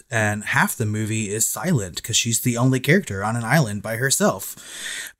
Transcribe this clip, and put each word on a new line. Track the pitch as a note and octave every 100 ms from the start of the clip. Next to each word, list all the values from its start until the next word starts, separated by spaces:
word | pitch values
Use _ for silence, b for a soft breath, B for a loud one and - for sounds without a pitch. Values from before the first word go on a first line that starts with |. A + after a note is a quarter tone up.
| -
And | A2+ G#2+ G#2
half | G#2 C3 G3 -
the | G#2+
movie | G#2+ A2 A2 G#2
is | G#2+ -
silent | - C#3+ D3 F#2 -
'cause | - A2
she's | A#2+ A2+
the | B2+ A#2
only | B2+ C3
character | C3+ F#3 - G2
on | G#2 A#2
an |
island | A2+ D3+ A#2 G2+
by | A2+ A2+
herself. | C3+ - G3 G2 - - - - - - - -